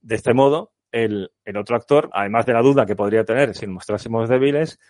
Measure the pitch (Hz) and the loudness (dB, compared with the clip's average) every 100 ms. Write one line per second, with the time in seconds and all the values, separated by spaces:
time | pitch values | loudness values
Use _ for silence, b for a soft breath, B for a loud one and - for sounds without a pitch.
0 | - 107 123 120 139 131 208 _ _ 117 | -8 -4 0 4 4 2 -4 _ _ -4
1 | 110 104 92 _ - 101 101 120 - 147 | -2 -4 -8 _ -10 -10 -4 -4 2 2
2 | - 98 101 117 117 117 127 139 101 104 | 2 -4 0 0 2 4 4 4 2 0
3 | 101 110 110 120 139 - 104 92 - 104 | 0 0 0 0 0 -2 -10 -12 -8 -8
4 | 113 113 113 127 139 143 156 - _ | -4 -4 0 2 2 0 -4 -8 _